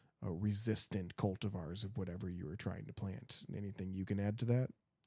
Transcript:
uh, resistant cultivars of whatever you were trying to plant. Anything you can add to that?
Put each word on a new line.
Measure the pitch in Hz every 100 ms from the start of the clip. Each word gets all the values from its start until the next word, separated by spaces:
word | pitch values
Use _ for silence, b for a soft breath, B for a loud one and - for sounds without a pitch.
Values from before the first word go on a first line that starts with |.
| b b -
uh, |
resistant | 85 107 101 113 107 - 98 87 -
cultivars | 101 95 104 87 80 98 101
of | 104
whatever | 90 92 92
you | 90 76
were | -
trying | - 87 151
to |
plant. | - 98 95 - - - 101
Anything | 101 - 92
you | 95 95
can | 101
add | 101 110
to | 117
that? | 123 131 - _ _